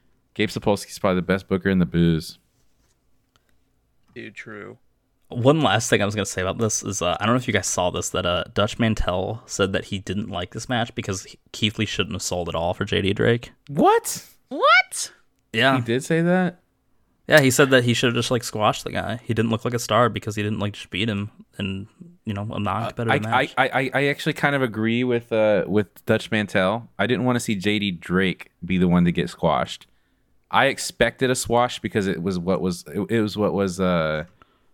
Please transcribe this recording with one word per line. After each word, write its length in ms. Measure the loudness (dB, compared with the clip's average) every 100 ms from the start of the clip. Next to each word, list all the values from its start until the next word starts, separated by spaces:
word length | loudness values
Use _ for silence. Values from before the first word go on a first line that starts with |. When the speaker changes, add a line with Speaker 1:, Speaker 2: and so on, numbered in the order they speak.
| _ _ _
Speaker 1:
Gabe 140 | -4 -4
Sapolsky's 500 | -2 0 -2 -4 -4
probably 160 | 0
the 60 | 0
best 220 | 0 -2 -2
booker 220 | -2 2
in 100 | 2
the 60 | 2
booze. 500 | 4 2 2 -4 -16 _ _ _ _ _ _ _ _ _ _ _ _ _ _ _ _ _
Speaker 2:
Dude, 220 | -18 -16
true. 420 | -16 -16 -16 -16 -18 _ _ _ _ _
Speaker 3:
One 320 | 4 6 6
last 280 | 4 2 4
thing 120 | 2
I 40 |
was 100 | 2
gonna 100 | -2
say 160 | -4 -2
about 180 | -2 0
this 240 | -2 -2
is, 180 | -4 -2
uh, 160 | -2 0
I 60 |
don't 80 | 0
know 60 | 0
if 80 | 0
you 60 |
guys 140 | -2 -2
saw 220 | -2 -2
this, 200 | -2 -4
that, 160 | -2
uh, 200 | -2 -2 -2
Dutch 240 | -2 -2 0
Mantell 640 | 0 0 0 -2 -4 -8
said 280 | -8 -2 0
that 120 | -2
he 140 | -6 -8
didn't 300 | -6 -6 -6
like 240 | -8 -8
this 160 | -10 -6
match 240 | -4 -4
because 280 | -6 -6 -8
he, 160 | -10 -20 _
Keith 260 | -2 -2 0
Lee 60 |
shouldn't 280 | -2 -2 -4
have 80 | -6
sold 260 | -4 -4 -4
at 80 |
all 180 | -2 -2
for 120 | -2
J 160 | -2 0
D 120 | 0
Drake. 380 | 2 2 0 -4 _ -8
Speaker 1:
What? 580 | 2 4 4 0 -10 -14 _ _
Speaker 2:
What? 600 | 0 4 4 2 -6 -12 -14 _ _ _
Speaker 3:
Yeah. 240 | 2 2 2
Speaker 1:
He 40 |
did 220 | 0 -2
say 180 | 0 0
that? 380 | 2 2 0 -4 _ _ _ _ _ _ 4
Speaker 3:
Yeah, 140 | 6
he 80 | 6
said 220 | 6 6
that 120 | 6
he 120 | 4
should 140 | 2 2
have 60 |
just, 140 | 0 0
like, 140 | -2
squashed 400 | -2 0 0 0
the 80 | -6
guy. 280 | -6 -6 -6
He 100 | -2
didn't 160 | -2 0
look 160 | -2
like 80 | -2
a 60 | -4
star 300 | 0 2 2
because 260 | 0 -6
he 80 | -4
didn't, 160 | -4 -2
like, 140 | -4
just 180 | -6 -8
beat 180 | -4 -2
him 220 | -2 -6 -12 -18 -8
in, 300 | -6 -6 -12 _ -20 -12
you 120 | -8
know, 120 | -6 -6
a 80 | -4
non-competitive 680 | -2 -2 -4 -4 -2 0
Speaker 1:
Uh, 20 | 0
I, 140 | 0
Speaker 3:
match. 120 | 0 0
Speaker 1:
I, 100 | 0
I, 240 | 0 -2
I 100 | 0
actually 280 | 0 -2 -4
kind 200 | -2 0
of 80 | 0
agree 420 | -2 0 0 0
with, 300 | 0 -2 0
uh, 300 | 2 4 2
with 400 | 2 0 0 -4
Dutch 240 | 0 0 0
Mantell. 580 | -2 0 0 0 0 -6 -2
I 80 | 0
didn't 180 | 2
wanna 140 | 0 0
see 160 | -2
J 240 | -2 0 0
D 100 | -2
Drake 600 | -4 0 2 2 -2 -12 _
be 140 | -2 2
the 100 | 4
one 160 | 6
to 60 | 4
get 200 | 2 -4
squashed. 560 | -2 0 0 -2 -8 -18 _ _ _ _ _ _
I 160 | 2 2
expected 640 | 0 -8 0 0 2 0
a 40 |
squash 440 | 0 0 2 2 -2
because 260 | -4 -2
it 160 | -2 -2
was 160 | -2 -2
what 240 | -2 0
was, 240 | -2 -4 -6
it, 60 | -6 -2
it 120 | 0
was 140 | 0
what 180 | 0 0
was, 260 | 0 -2 0
uh, 460 | 0 2 0 -4 -6 _ -20 _ _